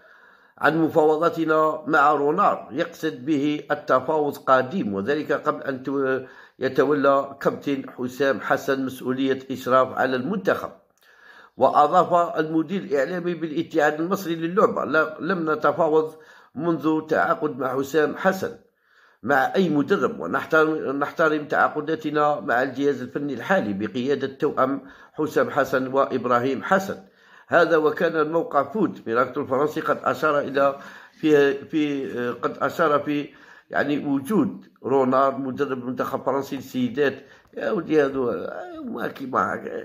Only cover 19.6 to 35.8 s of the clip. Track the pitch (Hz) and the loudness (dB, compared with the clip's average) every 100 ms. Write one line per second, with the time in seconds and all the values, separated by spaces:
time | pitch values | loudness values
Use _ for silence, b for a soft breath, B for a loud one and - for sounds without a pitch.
19.6 | 180 147 139 190 123 69 82 131 - 160 | 2 2 2 0 0 -2 -4 -4 2 2
20.6 | 156 156 104 139 143 - 160 151 147 107 | 4 0 -4 -4 -4 0 0 0 -2 2
21.6 | 123 151 147 160 151 147 147 147 143 117 | 2 0 -4 -4 -2 0 0 0 0 0
22.6 | 135 123 143 127 123 156 143 123 123 190 | 0 0 0 0 -4 -6 -6 -6 0 0
23.6 | 104 98 107 131 123 139 131 131 147 - | 0 -4 -4 -4 -2 -2 -2 -2 -2 2
24.6 | 131 139 B B B - 151 151 120 143 | 0 0 B B B -6 -2 0 0 0
25.6 | 131 135 131 135 135 127 117 120 131 127 | 0 0 0 0 0 0 0 0 2 -4
26.6 | - 190 196 - - b b b b 160 | 0 0 0 -10 -14 b b b b 2
27.6 | 165 160 151 151 170 165 151 165 165 143 | 4 4 2 2 -2 0 0 0 0 0
28.6 | 135 220 165 - - 113 131 - 123 127 | 0 0 -2 -2 -2 0 0 -2 -2 0
29.6 | 147 151 147 139 - 131 156 147 120 139 | 0 -2 -2 0 0 0 0 0 0 2
30.6 | 139 139 B B B _ 156 147 139 135 | 0 0 B B B _ 4 6 6 2
31.6 | - 156 147 143 120 113 120 120 120 - | -4 -2 -2 -2 -6 -6 -6 -4 -6 -2
32.6 | 135 - 165 143 147 147 143 B B B | -4 0 2 2 0 -4 -4 B B B
33.6 | B - 127 147 147 139 131 208 113 - | B -2 0 -2 0 -2 0 2 2 -2
34.6 | - _ 110 135 127 131 135 127 135 123 | -16 _ 0 2 4 4 4 0 -6 -4
35.6 | 139 127 | -4 -4